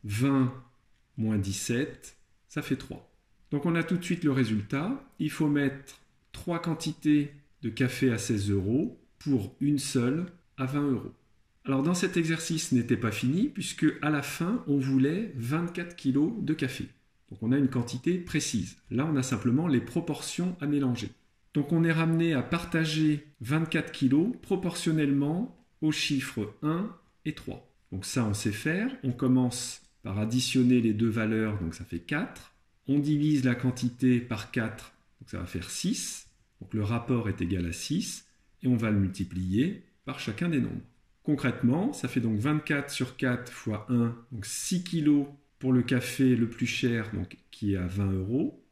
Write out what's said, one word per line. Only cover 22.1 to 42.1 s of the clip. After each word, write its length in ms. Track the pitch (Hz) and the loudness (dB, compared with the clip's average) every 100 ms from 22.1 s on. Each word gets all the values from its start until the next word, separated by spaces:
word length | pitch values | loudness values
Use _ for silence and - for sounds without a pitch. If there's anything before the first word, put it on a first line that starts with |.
| 165 170 | 2 2
à 80 | 165 | 0
partager 840 | - 170 - 165 160 156 156 147 - _ | 0 -4 -2 0 0 2 2 2 -4 _
vingt-quatre 500 | 113 151 160 170 - | -2 0 0 -2 -4
kilos 420 | - 135 139 196 - | 0 4 4 2 -2
proportionnellement 1200 | - 185 180 - - 156 143 139 143 170 247 - _ _ | -4 -2 -2 -2 0 2 2 2 2 0 -4 -8 _ _
aux 100 | 156 | 0
chiffres 600 | 151 - 143 131 - 104 - | 0 0 -2 -2 -6 -6 -4
un 260 | 151 165 220 - _ _ - | -2 -2 -4 -10 _ _ -8
et 80 | |
trois. 360 | - - 95 - _ _ | -8 -10 -12 -14 _ _
Donc 140 | 95 - | -10 -4
ça, 180 | 135 | 0
on 100 | 110 | 0
sait 200 | 101 110 | 0 -2
faire. 360 | 101 156 175 240 - | -2 -2 0 -2 -2
On 80 | 135 | -4
commence 680 | 127 131 127 123 - - - _ _ | 0 4 4 4 -2 -10 -12 _ _
par 160 | - 95 | -6 -2
additionner 600 | 110 123 131 135 123 123 | 0 0 2 4 6 6
les 140 | 113 | 4
deux 160 | 104 113 | 2 2
valeurs, 500 | 110 107 110 110 104 | 2 0 0 0 -2
donc 160 | 85 - | -4 -8
ça 80 | |
fait 160 | 92 85 | -8 -10
quatre. 540 | - 147 240 - - _ _ _ - | -4 -4 -4 -10 -20 _ _ _ 0
On 120 | 143 | 0
divise 440 | 147 147 151 147 | 2 2 4 4
la 120 | 127 120 | 4 2
quantité 640 | 127 123 123 - 127 123 | 0 0 -4 2 4 4
par 300 | 120 107 - | 0 -8 -4
quatre, 420 | - 113 110 - _ _ _ | -4 -4 -6 -16 _ _ _
donc 100 | - | -12
ça 100 | 90 | -8
va 60 | 87 | -6
faire 240 | 90 87 | -8 -8
six. 600 | - 175 269 - - - _ _ _ | -4 -2 -2 -6 -12 -16 _ _ _
Donc 120 | - | -8
le 80 | 110 | -4
rapport 460 | 101 117 - 123 107 | -2 -2 0 0 0
est 140 | 92 | -2
égal 240 | 87 92 87 | -2 0 -2
à 80 | |
six, 520 | 82 - 160 - - - _ _ _ | -4 -4 -4 -4 -10 -16 _ _ _
et 40 | 127 | 0
on 100 | 120 | 2
va 120 | 110 | 2
le 100 | 104 | 2
multiplier 840 | 95 92 90 90 92 104 156 214 - _ - | 2 -2 -6 -4 0 2 0 -2 -14 _ -12
par 160 | 127 | -8
chacun 260 | - 104 175 | -8 -4 0
des 140 | 151 | 0
nombres. 200 | - - - _ _ _ | -2 -6 -12 _ _ _
Concrètement, 680 | - 147 131 - 120 147 220 | -2 0 0 2 2 4 0
ça 160 | 294 | -2
fait 140 | - | -2